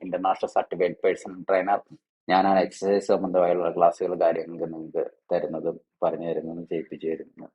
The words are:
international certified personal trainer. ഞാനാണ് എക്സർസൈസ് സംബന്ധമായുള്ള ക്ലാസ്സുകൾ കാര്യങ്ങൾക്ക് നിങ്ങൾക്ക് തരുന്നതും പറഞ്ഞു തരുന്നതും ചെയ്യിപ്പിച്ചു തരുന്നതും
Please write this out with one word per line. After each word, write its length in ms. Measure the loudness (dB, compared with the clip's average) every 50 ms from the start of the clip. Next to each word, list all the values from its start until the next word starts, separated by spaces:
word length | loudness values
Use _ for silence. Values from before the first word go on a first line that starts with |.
| -8
international 460 | -6 -6 -2 0 0 0 0 -2 -2 0
certified 400 | -2 -2 -2 -2 0 0 0 0 0 0
personal 340 | 0 0 0 -6 -12 -14 -10 -2 0
trainer. 300 | 0 0 2 2 0 -2 -2 _ -20 -20 _ _ _ _ _ 2
ഞാനാണ് 280 | 2 4 4 6 4 4 2
എക്സർസൈസ് 420 | 2 -2 -4 0 2 2 2 4 2 2
സംബന്ധമായുള്ള 540 | 2 2 2 2 2 4 4 2 2 0 -2 2
ക്ലാസ്സുകൾ 360 | 4 4 4 4 2 -2 -4 0 2
കാര്യങ്ങൾക്ക് 460 | 2 2 2 0 -4 -6 -8 -8 -8 -8 -6
നിങ്ങൾക്ക് 300 | -10 -12 -6 -4 -4 -4 -4 -6 _ _ _
തരുന്നതും 440 | -2 -2 -2 -2 -4 -4 -4 -4 -4 -6 -12 _ _ _ -2
പറഞ്ഞു 240 | -2 0 -2 -4 -4
തരുന്നതും 340 | -4 -4 -4 -6 -8 -10 -8 -6
ചെയ്യിപ്പിച്ചു 380 | -6 -6 -6 -8 -10 -8 -4 -4
തരുന്നതും 400 | -4 -4 -8 -14 _ -20 -20 -20